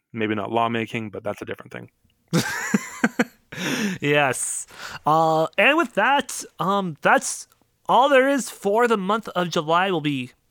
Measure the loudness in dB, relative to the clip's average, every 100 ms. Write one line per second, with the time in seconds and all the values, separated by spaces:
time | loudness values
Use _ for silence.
0 | _ -4 -2 -2 -2 0 0 -2 -4 -8
1 | -8 -8 -8 -8 -10 -12 -14 -16 -16 _
2 | _ _ -4 -2 -2 -6 -4 -4 -6 -4
3 | -4 -2 -6 _ -16 -8 -4 -2 -4 -4
4 | 0 2 2 0 -4 -8 -10 -16 -16 -6
5 | 0 2 4 2 0 2 4 4 0 0
6 | 2 2 -2 -10 -12 -6 -2 0 -2 -2
7 | 2 4 2 -10 -14 _ _ _ 2 4
8 | 6 6 6 2 -2 -4 0 2 4 2
9 | 0 -2 -2 -4 -2 -2 2 2 2 0
10 | -2 -4 -6 _ _